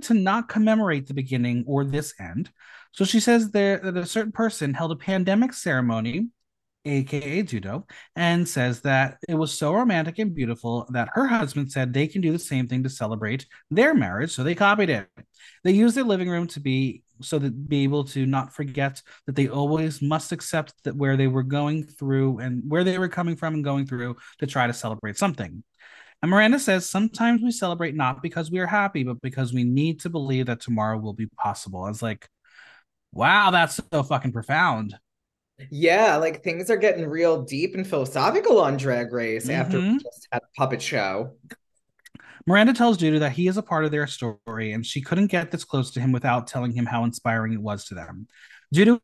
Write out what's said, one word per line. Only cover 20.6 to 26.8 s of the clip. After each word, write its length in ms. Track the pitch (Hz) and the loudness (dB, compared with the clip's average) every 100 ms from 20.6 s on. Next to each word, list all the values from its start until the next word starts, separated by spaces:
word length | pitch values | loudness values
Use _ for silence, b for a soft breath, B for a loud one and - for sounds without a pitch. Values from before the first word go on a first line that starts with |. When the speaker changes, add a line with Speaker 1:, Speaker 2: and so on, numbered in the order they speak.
| - _ | -4 _
Speaker 1:
that 120 | 139 139 | -8 -2
where 220 | 139 135 | 2 2
they 100 | 135 | 2
were 160 | 131 | 2
going 400 | 131 143 147 156 | 0 -2 0 -2
through 560 | 151 - 139 135 135 110 | -6 -6 -2 2 2 0
and 240 | 127 123 143 | -4 -6 0
where 140 | 160 | 2
they 140 | 180 185 | 2 0
were 100 | 180 | -2
coming 260 | 175 170 160 | -2 -2 -2
from 200 | 160 156 | -4 -2
and 80 | |
going 220 | 143 139 135 | -2 -2 -2
through 280 | 123 120 120 B - | -4 -6 -8 B -8
to 80 | 139 | -2
try 200 | 135 120 | 0 0
to 60 | |
celebrate 440 | 117 117 107 107 101 | -2 -6 -6 -8 -2
something. 460 | 185 135 92 87 - B B B B _ | -2 -2 -8 -12 -18 B B B B _
And 100 | 165 | 2
Miranda 280 | 196 220 269 | 6 6 4
says, 260 | 233 185 | 2 0